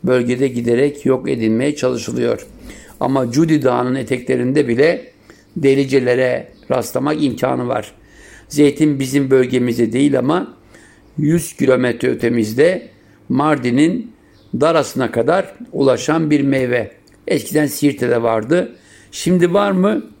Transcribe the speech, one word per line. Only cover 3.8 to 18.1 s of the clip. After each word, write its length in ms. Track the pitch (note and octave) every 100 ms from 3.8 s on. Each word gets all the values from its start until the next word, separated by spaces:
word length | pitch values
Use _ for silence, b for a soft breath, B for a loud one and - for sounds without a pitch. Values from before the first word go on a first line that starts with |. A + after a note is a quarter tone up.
| B2
eteklerinde 760 | C3 A#2 B2+ B2 B2+ B2 C#3+ C#3
bile 440 | A#2 D3+ - - b b b b -
delicelere 960 | C#3 C3+ C3+ C3+ B2 B2 B2+ B2 - - -
rastlamak 520 | B2+ A2+ B2+ C#3 D#3
imkanı 460 | C#3+ A#2 B2+ B2+ A#2+
var. 260 | A#2+ - - B B B B B
Zeytin 520 | D3 D3 C#3+ D3+ C#3
bizim 300 | C3 C#3 C3+
bölgemizde 640 | C3 B2+ B2+ B2 A#2+ A2+
değil 260 | B2 C#3+ C3+
ama 380 | B2+ F3 - - b b b b b -
yüz 380 | D3 E3+ - -
kilometre 520 | C3+ B2+ B2 A#2 B2+
ötemizde 800 | A#2+ A#2+ A#2+ G#2+ A#2 D#3+ F#3 - B B B -
Mardin'in 840 | C3 D3 D3 B2 A#2+ D#3+ B3 - - b b _ -
Darası'na 500 | D3+ E3 C#3 - B2
kadar 440 | A#2+ A#2+ F3+ - - -
ulaşan 580 | - C3+ B2 - D#3+ D#3
bir 100 | D3
meyve. 520 | C#3 C3+ B2+ A#2+ G#2+ - _ _ -
Eskiden 380 | D3+ - D3+ D3
Siirt'te 420 | D3 D3 -
de 140 | B2